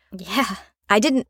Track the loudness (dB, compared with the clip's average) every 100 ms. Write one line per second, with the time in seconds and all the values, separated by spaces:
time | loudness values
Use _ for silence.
0 | _ -18 -6 -4 -4 -6 -16 _ 0 2
1 | 4 0